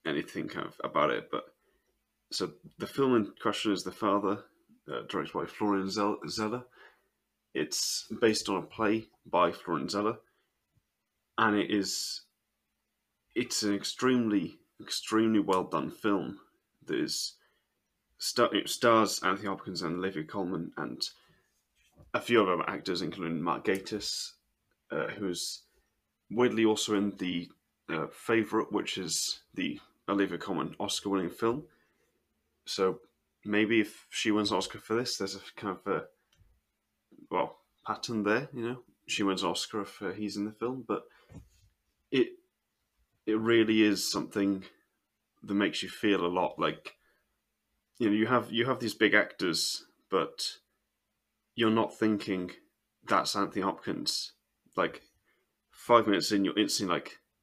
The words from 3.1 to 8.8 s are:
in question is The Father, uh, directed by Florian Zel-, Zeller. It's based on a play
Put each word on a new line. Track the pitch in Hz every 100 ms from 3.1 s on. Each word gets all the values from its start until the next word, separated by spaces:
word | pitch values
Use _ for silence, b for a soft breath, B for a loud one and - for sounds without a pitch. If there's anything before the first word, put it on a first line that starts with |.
| 120
in | 101 -
question | 113 101 110
is | 95
The | 92
Father, | - 107 101 98 101 - _ _ _ -
uh, | 62 53
directed | 98 73
by | 85
Florian | 71 - 104 98 95
Zel-, | 98 104 - -
Zeller. | 110 107 123 - b b b b b _ _ _
It's | - - - - - - 110
based | 110 104 -
on | 95
a |
play | 87 -